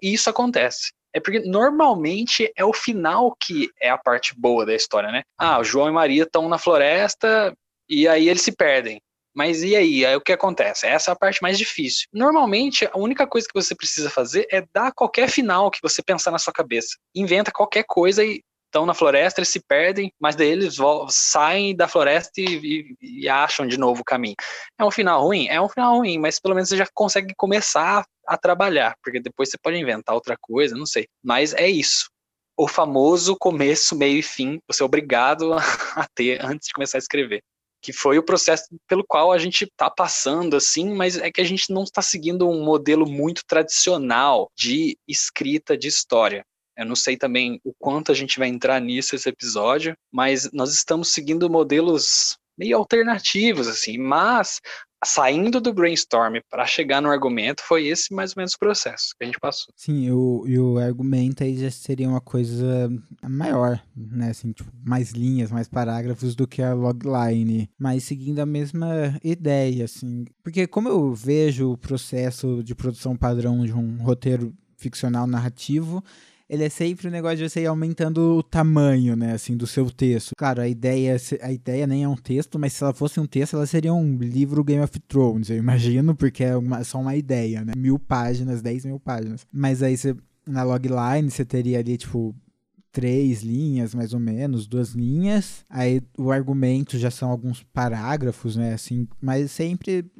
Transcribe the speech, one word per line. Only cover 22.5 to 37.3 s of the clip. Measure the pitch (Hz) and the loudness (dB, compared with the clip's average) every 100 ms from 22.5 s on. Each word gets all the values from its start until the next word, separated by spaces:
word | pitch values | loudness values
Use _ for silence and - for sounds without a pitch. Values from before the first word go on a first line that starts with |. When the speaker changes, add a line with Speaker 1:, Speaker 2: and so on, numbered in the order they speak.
| 160 151 156 147 - | -4 -4 -6 -6 -18
Speaker 1:
e, | - 127 | -16 -6
e | 139 | 0
acham | 135 143 - 131 | 2 0 0 -2
de | 127 | 0
novo | 127 123 | 0 0
o | - | 0
caminho. | 127 113 101 - - - - | -2 -2 -8 -10 -12 -10 0
É | 208 | 0
um | |
final | 226 190 151 | 2 2 4
ruim? | 151 196 123 | 4 2 2
É | 156 | 0
um | 202 | 0
final | - 247 240 | 2 4 4
ruim, | 220 160 | 2 0
mas | 156 - | 0 0
pelo | 190 185 | 0 0
menos | 185 | 2
você | 190 | 0
já | 190 | 0
consegue | - 208 202 190 - | 0 0 0 -4 -2
começar | 196 208 - 151 170 202 - _ - | 0 0 2 0 2 0 -2 _ -6
a | 165 | 0
trabalhar, | 180 175 196 151 113 - | 2 2 2 2 0 -2
porque | - 123 | -8 -8
depois | 123 - 135 | -6 -4 -4
você | - | -4
pode | 160 170 | -4 -4
inventar | 135 107 113 117 | -2 -4 -2 -4
outra | - 113 | -4 -10
coisa, | - 117 147 233 | -4 0 0 -2
não | 151 | -6
sei. | - - _ | -4 -6 _
Mas | 123 123 151 | -2 0 0
é | 151 180 | 2 2
isso. | 170 - - - _ _ _ _ - | 2 0 -2 -4 _ _ _ _ -2
O | 143 | 0
famoso | - 156 135 143 175 180 190 | 0 2 4 4 4 2 0
começo, | 185 156 143 151 - 160 | 0 2 2 2 0 2
meio | 143 143 | 2 2
e | |
fim, | 151 - 131 156 - | -2 -4 -6 -6 -4
você | - | -2
é | 131 | 0
obrigado | 147 147 120 131 156 165 | 0 2 2 4 2 0
a, | 165 | 0
<laughs> | - - - - | 0 -2 -4 -6
a | 147 - | -4 -2
ter | 123 127 | -2 -2
antes | 131 151 - | -4 -8 -8
de | |
começar | - 139 131 | -6 -4 -4
a | |
escrever. | - 143 123 | -2 -2 -2